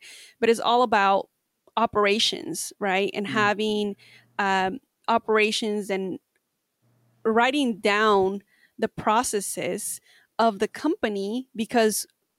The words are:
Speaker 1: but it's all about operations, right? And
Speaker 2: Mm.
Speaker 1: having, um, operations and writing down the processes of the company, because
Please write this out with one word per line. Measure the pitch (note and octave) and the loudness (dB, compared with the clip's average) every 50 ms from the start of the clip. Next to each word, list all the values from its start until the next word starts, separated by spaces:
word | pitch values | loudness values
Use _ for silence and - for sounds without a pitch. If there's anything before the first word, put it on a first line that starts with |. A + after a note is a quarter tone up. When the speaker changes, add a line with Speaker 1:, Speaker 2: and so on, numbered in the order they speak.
| - - - - - - _ _ | -16 -20 -20 -20 -20 -20 _ _
Speaker 1:
but | A#3 A3 | 0 2
it's | A#3 G#3 | 2 2
all | - - A#3 B3 | 2 2 2 2
about | B3+ A3 A3 G#3 G3 G3 G3 F#3+ - - _ _ _ _ _ _ _ _ _ | 2 4 4 2 4 4 2 2 0 -4 _ _ _ _ _ _ _ _ _
operations, | A3 A3+ - - G#3 G#3 G3+ G3+ A3+ - - - - - - E3 - - - - _ | -2 -2 0 2 2 4 4 2 2 0 -2 -2 -4 -8 -8 -8 -8 -8 -10 -8 _
right? | G3+ G3 F#3 F#3+ G3+ - - | -2 -2 0 0 0 -2 -2
And | - G3+ | -6 -6
Speaker 2:
Mm. | G3 | -2
Speaker 1:
having, | - A3 G#3 G#3 G#3 G3+ G#3+ G#3+ G#3 G#3 G#3 G3+ G3+ - - - - - _ _ _ - | 0 0 2 2 0 0 -2 -2 0 0 -2 -4 -4 -8 -16 -20 -20 -20 _ _ _ -4
um, | G3+ G3 F#3+ F#3+ F#3 F#3+ F#3 - - _ _ _ _ - | 0 0 2 0 0 -2 -4 -6 -12 _ _ _ _ 0
operations | A3+ A3+ - - G#3+ G#3+ G#3+ G#3+ G#3+ - A#3 G#3+ G#3 G#3 G3 G#3+ | 0 0 2 2 2 2 2 2 0 -2 -2 -2 -2 -4 -4 -4
and | G3 F#3+ F#3+ F#3 - - - _ _ _ _ _ _ _ _ _ _ _ _ _ _ _ _ _ _ _ _ | -4 -4 -4 -6 -8 -10 -12 _ _ _ _ _ _ _ _ _ _ _ _ _ _ _ _ _ _ _ _
writing | A3 A3 A#3 A#3 C4 C4+ D4 C#4 A#3+ G#3+ F3 | 0 2 2 2 2 2 0 0 0 -2 0
down | - G#3 G3+ G#3 A3 A3 G3+ G3 F#3+ F#3+ G3 G3+ - _ _ _ _ _ _ - | 0 0 2 4 4 4 4 4 4 2 -2 -6 -10 _ _ _ _ _ _ -6
the | A3 G#3+ | -6 -6
processes | - - - A3+ G#3+ A#3 B3+ - - G3+ F#3+ - - F3+ C3+ - - G#3 - - - - - _ _ _ _ _ _ - | -6 -4 -2 0 2 2 0 0 -4 -4 -4 -6 -8 -6 -6 -6 -6 -6 -8 -10 -10 -12 -16 _ _ _ _ _ _ 0
of | A3+ A#3 G3+ F#3 | 0 2 2 0
the | A3 - | -4 -4
company, | - - - D4+ E4+ - - A3 G#3 G3 G3 G3+ A3 B3+ B3+ - _ | -4 -4 -2 -2 -2 -2 -2 -4 -4 -4 -4 -4 -4 -6 -8 -8 _
because | G#3 A3+ - - A#3+ A3 G#3+ G#3 - - - _ _ _ _ _ | -6 -6 0 2 2 2 2 2 -2 -6 -10 _ _ _ _ _